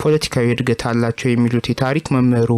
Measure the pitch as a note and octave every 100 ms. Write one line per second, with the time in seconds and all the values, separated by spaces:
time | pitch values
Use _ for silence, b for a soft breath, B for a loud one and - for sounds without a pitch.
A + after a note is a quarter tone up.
0 | D#3 D3+ - C3 A#2+ A#2+ A#2+ A#2 A#2+ A#2
1 | A#2 - C3 A#2+ A#2+ A#2 - A#2 C3 D3+
2 | - C3+ B2 A#2+ A#2